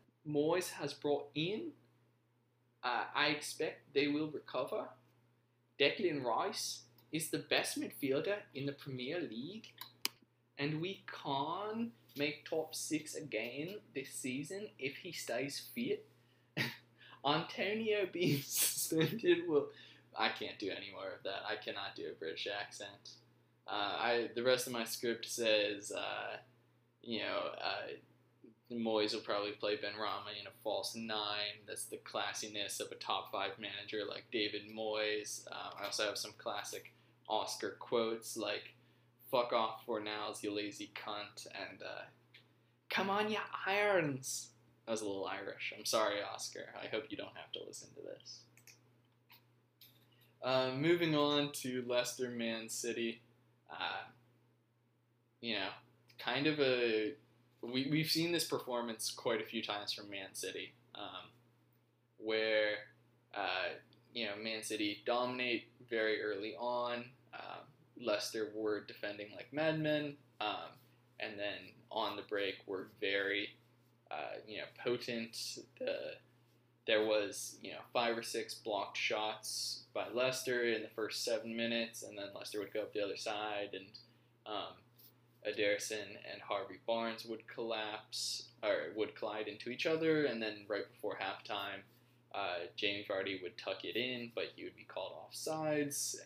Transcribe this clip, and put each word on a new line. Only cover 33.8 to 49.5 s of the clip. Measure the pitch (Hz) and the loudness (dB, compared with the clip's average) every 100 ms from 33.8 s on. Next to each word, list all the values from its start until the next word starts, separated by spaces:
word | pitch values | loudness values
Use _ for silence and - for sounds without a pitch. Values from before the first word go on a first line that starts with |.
| 104 107 101 | -4 -4 -2
like | 101 - | -6 -2
David | 113 104 104 104 110 | 0 2 0 -6 -4
Moyes. | 110 107 107 107 104 - - | 0 2 2 0 -2 -8 -8
Um, | - 95 90 | -8 -8 -6
I | |
also | 101 - 107 | -4 0 0
have | 98 | 0
some | 107 - | -6 -6
classic | 117 104 - 98 - - _ _ - | -4 -4 -6 -10 -12 -20 _ _ 0
Oscar | 107 - - 101 - | 0 0 -2 -4 -4
quotes | - 120 113 113 - 113 | 0 2 2 0 -4 -4
like, | 104 104 - - - _ _ _ - | -2 -2 -6 -18 -20 _ _ _ 2
"Fuck | 127 120 | 2 4
off, | 120 110 - - | 4 2 0 -2
Fornals, | 107 104 107 107 104 | -2 0 -2 -4 -4
you | 104 | -2
lazy | 104 104 101 101 | -2 -4 -6 -10
cunt," | - - 104 101 - - | -8 -6 -6 -8 -12 -12
and, | 98 92 95 | -8 -10 -8
uh, | - - - - _ - - _ _ _ _ | -10 -10 -12 -18 _ -20 -20 _ _ _ _
"Come | - 196 | 0 4
on, | 202 214 | 4 2
ya | 208 - - 190 | 0 -2 -4 2
Irons." | 202 208 190 151 131 131 - - - _ _ | 4 6 6 4 0 -4 -6 -8 -18 _ _
That | - | -4
was | 110 | -2
a | 104 | -2
little | 98 95 | -2 -2
Irish. | 98 98 - - 107 | -4 -6 -6 -6 -4
I'm | |
sorry, | 104 117 104 104 | 2 4 4 2
Oscar. | 101 107 - - 92 120 | -2 -6 -6 -8 -10 -8
I | - | -4
hope | 113 - | -4 -4
you | 104 | -8
don't | - - | -8 -10
have | - | -10
to | - 50 | -8 -8
listen | - - | -12 -14
to | 50 | -14
this. | 50 - - - - - - - _ _ _ _ _ - _ | -12 -12 -12 -16 -18 -20 -20 -20 _ _ _ _ _ -20 _